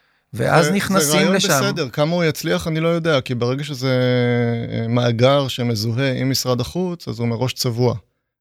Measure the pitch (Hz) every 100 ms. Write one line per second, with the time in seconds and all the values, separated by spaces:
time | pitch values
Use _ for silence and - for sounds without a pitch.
0 | _ _ _ 110 131 147 151 196 - 190
1 | 143 151 151 196 190 143 131 170 135 -
2 | 151 175 165 139 156 180 170 160 165 170
3 | 165 143 - 120 120 131 147 135 135 127
4 | 127 123 120 120 120 117 113 113 113 120
5 | 120 117 127 143 135 - 120 110 113 117
6 | 139 123 127 127 127 123 123 170 185 170
7 | - 113 117 113 127 - 131 117 123 113
8 | - _ _ _